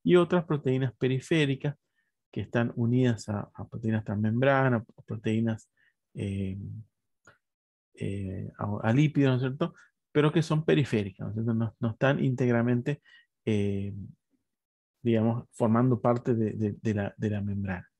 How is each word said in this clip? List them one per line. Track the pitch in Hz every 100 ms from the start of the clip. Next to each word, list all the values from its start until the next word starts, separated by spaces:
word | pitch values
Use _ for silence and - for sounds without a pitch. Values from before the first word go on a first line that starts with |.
y | - 175
otras | 170 180 165
proteínas | 147 131 131 131 -
periféricas | 131 131 - 165 143 135 147 143 _ _ _ _ _
que | -
están | 107 120 117 -
unidas | 117 123 127 110 -
a, | 104 -
a | - 104
proteínas | 117 117 110
transmembrana, | 110 104 110 117 135 135 135 117 - -
o |
proteínas, | - 110 113 110 113 110 - _ _ _ _ -
eh, | 101 98 95 98 101 107 107 _ _ _ - _ _ _ _ _ _
eh, | - 107 98 95 95 104 -
a, | 104 104
a | 110
lípidos, | 127 151 147 139
¿no | 127
es |
cierto? | 131 139 170 - - _ _
Pero | 147 147
que | 165
son | 156 156 156
periféricas, | 156 131 113 101 - 107
¿no |
es | 104
cierto? | 113
No, | 113 113 -
no | 117
están | 110 135 143
íntegramente, | 135 127 123 117 120 123 123 147 _ - _ _ -
eh, | 104 101 98 98 101 92 - _ _ _ _ _ _ _ _
digamos, | 120 110 113 117 -
formando | - 117 113 127 113
parte | 123 120 131 113
de, | 107
de, | 104 107 -
de | 113
la, | 104 98 -
de | 110
la | 104
membrana | 101 101 98 90 -